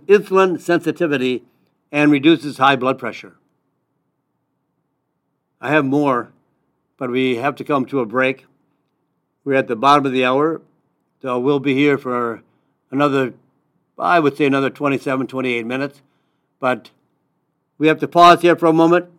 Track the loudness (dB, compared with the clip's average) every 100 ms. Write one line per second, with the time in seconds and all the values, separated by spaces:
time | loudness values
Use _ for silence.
0 | 2 2 4 0 0 -2 -2 -2 -2 -4
1 | -4 -2 -2 -4 -8 _ _ _ _ 0
2 | 2 4 4 2 -2 0 2 2 -2 -4
3 | -8 -12 -20 _ _ _ _ _ _ _
4 | _ _ _ _ _ _ _ _ _ _
5 | _ _ _ _ _ _ -2 0 0 0
6 | 0 -2 -4 _ _ _ _ _ _ _
7 | -6 -2 -2 -2 -4 -6 -4 -4 -2 -6
8 | -4 -2 -2 -4 _ _ _ _ _ _
9 | _ _ _ _ -2 -2 -2 -2 2 2
10 | 0 0 0 0 -2 -4 -12 _ _ _
11 | _ _ -6 -2 0 0 0 0 2 0
12 | -2 -4 -6 -8 _ _ _ _ _ -2
13 | 0 0 -2 -8 _ _ _ _ _ -6
14 | 0 2 2 0 0 0 -2 -4 -4 -4
15 | -4 -6 -6 -6 -6 -6 -6 -8 -8 -12
16 | _ _ _ _ _ _ -6 -6 -10 _
17 | _ _ _ _ _ _ _ -2 0 0
18 | 0 6 6 6 4 2 2 4 4 2
19 | -2